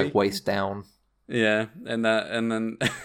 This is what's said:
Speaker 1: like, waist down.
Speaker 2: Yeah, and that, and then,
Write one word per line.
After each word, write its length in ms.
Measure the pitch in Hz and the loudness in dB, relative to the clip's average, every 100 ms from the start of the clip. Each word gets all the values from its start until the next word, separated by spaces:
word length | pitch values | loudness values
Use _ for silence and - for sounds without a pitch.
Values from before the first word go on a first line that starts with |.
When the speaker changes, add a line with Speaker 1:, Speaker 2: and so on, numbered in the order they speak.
Speaker 1:
like, 100 | 92 | 2
waist 300 | 107 101 101 - | 2 2 0 -2
down. 380 | 101 98 101 98 _ _ _ - | 0 0 -4 -12 _ _ _ -4
Speaker 2:
Yeah, 400 | 123 110 107 110 180 | 2 4 2 0 -8
and 200 | 240 117 | -6 0
that, 260 | 113 110 90 | 2 2 0
and 220 | 117 113 | -2 -2
then, 260 | 113 113 - 147 - | -2 -4 -2 -4 -4